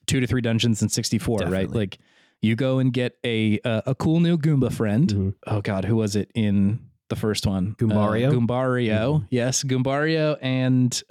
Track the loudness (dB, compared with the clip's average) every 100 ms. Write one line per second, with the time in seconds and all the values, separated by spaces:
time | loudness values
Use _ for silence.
0 | -4 -2 0 0 0 0 2 0 0 -2
1 | -2 -2 0 -2 0 -2 -2 -2 -4 -8
2 | _ _ _ _ 0 0 0 2 2 0
3 | -2 -4 -4 0 2 0 0 -2 -2 -2
4 | 0 2 2 2 2 2 0 0 0 2
5 | 2 0 -2 -4 -4 -4 -2 -2 0 0
6 | 0 -2 -2 -2 0 2 2 0 -8 _
7 | -10 -4 -2 0 -2 -2 -4 -2 0 2
8 | 0 0 2 2 0 0 0 0 0 0
9 | 0 0 0 -2 0 -2 -2 0 0 0
10 | 0 0 0 -2 -2 0 2 2 2 -2
11 | -4